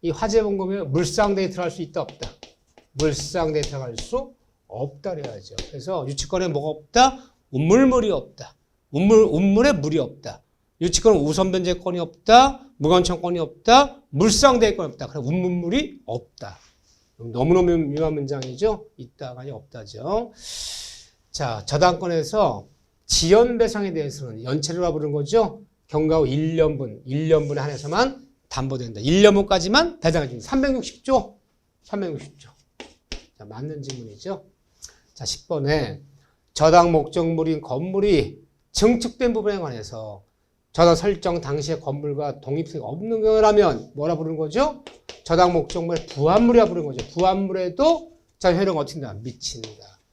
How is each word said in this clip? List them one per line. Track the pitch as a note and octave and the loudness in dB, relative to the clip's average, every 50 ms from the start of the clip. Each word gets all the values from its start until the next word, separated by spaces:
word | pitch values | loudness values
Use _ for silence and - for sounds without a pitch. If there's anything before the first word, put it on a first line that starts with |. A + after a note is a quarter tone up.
| - | -6
이 | E3+ | -6
화재 | D3+ - - G#3+ G3+ A3+ A3 | -6 -4 -4 0 0 0 0
보험금이 | G#3+ G3+ F#3+ F#3+ F#3 G3 G3+ F3 C#3+ | 0 -4 -4 -4 -6 -6 -6 -6 -4
물상대에 | C3 D#3+ F3 - - - G#3 G#3 G3+ F#3+ F#3+ F3+ | -2 -2 -2 -2 0 0 0 0 0 -2 -2 -4
들어갈 | F#3+ F#3 F3+ E3+ | -4 -6 -8 -8
수 | - - E3 | -6 -8 -12
있다, | D3+ - E3+ C#3+ | -10 -8 -8 -8
없다? | - - - - - - _ - - _ _ _ _ _ _ _ _ _ | -8 -10 -14 -14 -14 -14 _ -20 -20 _ _ _ _ _ _ _ _ _
물상대에 | C3+ D3+ D#3 C#3+ C3+ - - - F#3 E3 D#3 D#3 D3+ C#3+ | -2 -2 -2 -2 -2 -8 -6 -4 -4 -4 -2 -2 -4 -4
들어갈 | C3 C#3 C3+ C3 B2 A#2 | -4 -8 -10 -10 -10 -10
수 | A#2 - - - B3+ C#4 C4+ - _ _ _ _ _ _ | -12 -10 -6 -6 -6 -6 -8 -16 _ _ _ _ _ _
없다 | _ F#2+ A2 C3+ D3 C#3 - - G3 F3+ | _ -10 -10 -10 -10 -10 -12 -12 -10 -10
그래야죠. | D#3 C#3 B2+ A2 G2+ - - G#2 - - - | -10 -12 -12 -14 -16 -18 -16 -14 -14 -14 -12
그래서 | - C#3 A#2+ E3 F#3+ E3+ C3+ C3+ | -14 -14 -8 -6 -6 -6 -6 -8
유치권에 | C#3 C#3 - - - F#3 F#3 F3+ | -8 -8 -8 -4 -2 -2 -2 -2
뭐가 | D3+ C#3+ C#3+ D#3 | -2 -4 -4 -4
없다? | D3+ D#3 - _ _ A#3 B3+ C4+ C4 - - _ _ _ _ _ - | -8 -8 -12 _ _ 4 4 4 2 -2 -18 _ _ _ _ _ -4
운물물이 | C3 D3+ E3 G3 B3 C4+ C4 B3+ B3+ A3+ G#3+ | -2 2 4 6 6 6 6 4 2 2 0
없다. | F3+ C#3 - - _ - B2 - _ _ _ _ _ _ _ _ | -2 -4 -4 -10 _ -20 -20 -20 _ _ _ _ _ _ _ _
운물, | - C#3+ F3+ G3+ A3+ A3 A3 | -2 2 4 6 8 8 8
운물에 | - - D#3 F#3+ G3 G3 G#3+ B3 C#4+ C4+ | 6 4 2 2 4 4 4 4 4 2
물이 | E3 C#3 D3+ D#3 D#3+ | 2 -2 -2 -2 -2
없다. | C3 F#2 - - - A2+ G2 - _ _ _ _ _ _ _ _ | -2 -2 -8 -14 -16 -16 -16 -16 _ _ _ _ _ _ _ _
유치권은 | E3 E3+ E3+ - - A3+ G#3+ E3 | -4 -2 -2 4 4 6 6 6
우선 | C#3+ D3 D#3 F3+ F#3+ F#3+ F#3 | 4 0 0 0 0 0 0
변제권이 | F#3+ F3+ F3 F3+ F3+ - F#3 F3 F3 | -2 0 -2 -4 -2 -4 -6 -4 -4
없다. | E3 E3 - _ _ - A3 A#3+ C4 C#4 C4+ - - - _ _ | -6 -8 -10 _ _ 6 8 8 8 6 2 -4 -16 -20 _ _
무관청권이 | C#3+ D3+ F3 F#3 F3+ F3+ F3+ E3 - F3 F3 F3 | 2 4 4 4 4 2 -2 -4 -4 -4 -4 -4
없다. | D#3+ D#3 - - _ - A#3 C4+ C#4+ C#4 - - _ _ | -4 -6 -8 -6 _ 6 6 6 6 4 -2 -16 _ _
물상대권이 | - C3+ F3+ A3 - - - C#4 B3+ A#3+ A3 G#3+ - - F3 D3 C3 | -2 2 2 2 4 6 6 6 6 6 4 2 2 -2 -6 -8 -8
없다. | - C#3 - | -12 -14 -12
그럼 | - D3+ B2 | -10 -8 -6
운물물이 | B2+ D#3+ F#3 F3+ F#3 F3+ F3 E3+ E3+ F#3+ C#4 D4+ - - - _ | -4 -2 -2 -2 -2 -2 -2 -4 -2 -2 -2 -2 -4 -10 -18 _
없다. | - A2+ A#2+ - _ _ - - G2+ F#2 - _ _ _ _ _ _ _ _ _ _ _ _ | -10 -10 -10 -10 _ _ -20 -18 -18 -18 -20 _ _ _ _ _ _ _ _ _ _ _ _
너무너무 | A#2 A#2 A2 A#2+ C3 D#3 F3 F#3 F3+ F3 E3+ | -16 -10 -4 -2 2 4 4 4 4 4 2
민감한 | E3 D#3+ C#3+ C#3+ D3 D#3+ D#3+ D3+ | 2 0 -2 -2 -2 -2 -2 -2
문장이죠. | D3 C#3 C3+ C#3+ C3+ B2+ B2+ B2+ C3 F#3+ A3 G#3+ G3+ G#3+ - _ | -4 -4 -6 -6 -8 -8 -10 -8 -2 -2 -2 -2 -2 -10 -20 _
있다가 | - C3 A#2+ _ _ D3 B2+ B2 B2 | -20 -20 -20 _ _ -16 -14 -14 -14
아니라 | B2+ C#3 C3 | -14 -14 -14
없다죠. | G#2+ D3 _ _ B2 G#2+ G#2 - G#2+ A#2+ D#3+ G3 A3 A#3+ A#3 - - - - - - - - - - - - - - - _ _ _ _ _ _ | -16 -18 _ _ -20 -18 -16 -16 -12 -8 -4 -4 -4 -4 -6 -14 -20 -18 -16 -14 -12 -12 -12 -12 -14 -14 -16 -18 -20 -20 _ _ _ _ _ _
자, | - D3+ B2 A2+ G#2+ G2 | -8 -6 -6 -6 -8 -8
저당권에서 | - C#3 D3 F3+ F3+ F3+ E3+ F3 F3 E3+ E3 D3+ - - G#3+ G3+ D3+ A#2 G2 G2 _ _ _ _ _ _ _ _ | -6 0 2 2 2 2 0 -4 -4 -2 -4 -4 -2 0 0 0 0 0 -4 -12 _ _ _ _ _ _ _ _
지연배상에 | _ - - - E3 F#3+ A3 A#3 B3 A#3+ A#3 A3+ A3 A3+ G#3 G3+ G3 E3 | _ -2 0 4 4 6 6 6 4 2 0 0 0 0 -4 -6 -4 -4
대해서는 | D#3+ D3 C#3+ C3+ - C#3+ B2 A2 A2 A2+ | -4 -6 -6 -8 -10 -14 -14 -14 -12 -6
연체료라 | B2 C3+ D3+ D3 D3+ E3 F3 F3+ E3+ D3+ | -4 -4 -4 -4 -4 -4 -2 -2 -2 -2
부르는 | D#3 D3 D3+ C#3+ | -4 -4 -4 -4
거죠. | D3 C#3+ C#3+ - A#3 A3 G3 - - - _ _ _ _ _ | -4 -4 0 2 2 2 2 -2 -12 -20 _ _ _ _ _
경과 | - D#3 D#3 D#3 D#3+ D#3+ | -2 0 0 2 2 2
후 | D3+ | 2
일 | B2+ C3 D3 D#3 D#3+ E3 | 2 0 -2 -2 -2 2
년 | D#3+ D#3+ D#3 D#3 C3+ | 2 2 2 2 -4
분, | C3+ A#2 G#2+ - - | -8 -10 -10 -14 -10
일 | B2+ C3 D3 D#3 D#3+ | -6 -4 -4 2 2
년 | D#3+ D#3 D3 C#3+ | 2 2 2 0
분에 | D3 C#3+ | -4 -4
한해서만 | C3 D3 C#3+ C3 - C#3+ E3 G3 B3 C4+ C4 - - _ _ _ _ _ | -6 -6 -8 -10 -8 -4 0 0 0 0 0 -8 -20 _ _ _ _ _
담보된다. | - - C3 C3+ D3+ B2+ B2 A#2 A2 G#2 | -8 -6 -6 -4 -6 -8 -8 -10 -10 -6
일 | G#2+ C3+ E3 F#3+ G3+ | 0 2 4 6 8
년 | G#3+ G#3 | 8 6
분까지만 | G3+ G3 G3+ G3 F#3 E3 F#3+ G#3+ C#4 E4 F4 E4 - | 6 2 2 0 0 0 2 2 2 2 0 -4 -2
배당해 | - E3 D#3+ E3+ D3 B2+ | -2 0 0 0 -2 -4
줍니다. | B2 A#2 - - | -8 -12 -10 -4
삼백육십 | C4+ C4+ C4 C#4+ C4 B3+ - - - - _ | -2 0 0 0 0 -2 -4 -8 -14 -14 _
조. | - C4+ B3 G3 - - _ _ _ _ _ _ _ _ _ _ | 0 0 0 0 -2 -16 _ _ _ _ _ _ _ _ _ _
삼백육십 | - - G3+ G3 F3 D3+ C#3+ - - _ _ | -10 -8 -6 -6 -6 -8 -10 -12 -16 _ _
조. | - - _ _ _ _ _ _ - - _ _ _ _ - - - _ _ _ | -20 -20 _ _ _ _ _ _ -20 -20 _ _ _ _ -14 -14 -14 _ _ _
자, | G#2+ | -20
맞는 | G2+ G#2+ A#2 C3+ D3+ D#3 D3 C3+ | -18 -16 -14 -12 -12 -12 -12 -12
질문이죠. | C3 B2+ B2 A#2 A2 G2+ - - F#3 G3 - - _ _ _ _ _ _ _ - - _ _ _ _ _ | -14 -14 -14 -14 -18 -18 -14 -10 -10 -10 -10 -12 _ _ _ _ _ _ _ -20 -20 _ _ _ _ _
자, | - C3+ | -12 -10
십 | - - - - _ | -10 -10 -10 -8 _
번에 | F3 D3+ C#3 C#3 D3+ D#3 C3+ G#2+ G2 - - _ _ _ _ _ _ _ _ _ _ | -6 -4 -2 0 0 0 -2 -4 -8 -14 -18 _ _ _ _ _ _ _ _ _ _
저당 | - D3+ D#3+ E3 F3 F3 F3 E3 | 2 4 8 8 8 6 6 4
목적물인 | D#3 C#3+ - - F3+ E3 E3 E3 D#3+ D#3+ D#3+ D#3+ D3+ | 2 0 0 -4 -2 -2 -2 0 -2 -2 -2 -2 -4
건물이 | D3 - B2+ C3+ E3 F#3 F#3 G3 G3 G#3 F#3+ D3+ A2+ F#2 - - - _ _ _ _ _ _ | -4 -6 -6 -6 -6 -4 0 0 2 4 4 2 2 0 -8 -16 -20 _ _ _ _ _ _
증축된 | - - A3 B3 A#3 A#3 A#3 - _ C4 A#3+ A#3 | 2 4 4 4 4 0 -6 -6 _ 0 0 0
부분에 | A3 G#3 G#3 G3+ G3 | 0 -2 -2 -4 -4
관해서 | E3+ D3 B2 A2+ G#2+ G2+ A#2+ A2+ A2 G#2+ G#2 G2+ _ _ _ _ _ _ _ _ _ _ _ | -6 -8 -8 -10 -12 -12 -12 -12 -12 -12 -14 -18 _ _ _ _ _ _ _ _ _ _ _
저당 | - E3 F3 E3+ | 4 6 6 6
설정 | - F3 G#3 G3+ - - F#3 F3 E3+ | 4 2 -2 -2 -2 -2 -4 -4 -4
당시의 | E3+ C3+ C#3 D3+ C#3 D3+ D#3+ D3+ | -4 -6 -6 -6 -4 -6 -6 -6
건물과 | - C#3+ C#3 C#3+ D3 D3 C#3+ C#3 D3 C#3+ C#3 - | -6 -8 -8 -6 -6 -6 -6 -4 -6 -6 -8 -10
독립성이 | - C3 C#3 D#3 D#3+ D3+ - D3+ A#2 | -8 -6 -6 -6 -6 -8 -10 -12 -10
없는 | G#2+ C3+ E3 G3+ A3+ A#3 A3 G#3+ | -10 -10 -10 -6 -4 -4 0 2
경우라면 | A3 A3 A3 G#3+ G#3+ G#3+ G#3 G3+ E3+ B2+ A2 - - _ | 2 4 6 4 6 6 6 4 4 2 -2 -8 -12 _
뭐라 | C3+ C#3+ E3 E3+ | -6 -4 -2 -2
부르는 | D#3 D#3+ D#3+ D#3+ | -2 -4 -6 -4
거죠? | D3+ D#3+ D3+ D#3 A3 C#4 D#4 C#4+ - - - - - _ _ - - _ | -6 -6 -4 0 0 0 0 -2 -8 -18 -20 -20 -20 _ _ -20 -20 _
저당 | - E3 E3 F3+ F3+ F3 | -2 2 4 4 4 4
목적물의 | E3 D3 - - F3+ E3+ E3+ E3+ D#3 D#3+ | 0 -2 -2 -6 -6 -4 -4 -4 -4 -6
부합물이라 | - - C3+ C#3+ D#3 F3+ G#3+ A#3+ A#3 A#3+ G#3+ A3 | -8 -6 -2 0 4 4 4 4 6 6 6 6
부르는 | F3 F3 F3 D#3 | 4 0 -6 -6
거죠. | D3 C3 B2+ D3 - | -6 -8 -10 -10 -10
부합물에도 | - E3 F3+ F#3 F#3+ G3 G3 F#3+ F#3 F#3+ F#3 F3+ F3+ - C#4 D#4+ E4 D#4+ E4 - - _ _ _ _ _ | -4 0 0 2 2 0 -2 -4 -4 -4 -4 -6 -2 2 2 2 2 2 -2 -14 -20 _ _ _ _ _
저당 | - F#3 E3+ F3 | 0 0 2 2
효력은 | G3 G3 F3 D#3 | 0 0 0 -2
어떻게 | C#3+ C#3 D3 D#3+ | -4 -6 -8 -12
된다? | C3+ A#2 G2 G2+ A2+ | -12 -12 -12 -12 -12
미친다. | B2+ B2 - - - - A#2+ A2 G#2+ G#2+ - - - _ _ _ _ | -14 -14 -12 -12 -12 -12 -12 -16 -16 -18 -20 -20 -20 _ _ _ _